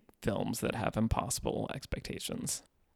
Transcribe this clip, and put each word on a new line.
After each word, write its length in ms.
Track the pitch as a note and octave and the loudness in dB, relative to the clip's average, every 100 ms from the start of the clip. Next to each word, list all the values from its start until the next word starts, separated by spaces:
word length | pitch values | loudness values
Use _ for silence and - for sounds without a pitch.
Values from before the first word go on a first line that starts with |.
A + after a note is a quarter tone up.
| - _ | -8 _
films 380 | - G2 G2 - | -2 0 0 0
that 140 | - | 0
have 220 | A2+ G#2+ - | 2 2 4
impossible 720 | A2+ - - - - - - | 4 4 2 0 0 0 -2
expectations. 880 | - - - - - - - - - - _ _ | -4 -4 -4 -4 -6 -4 -4 -2 -4 -6 _ _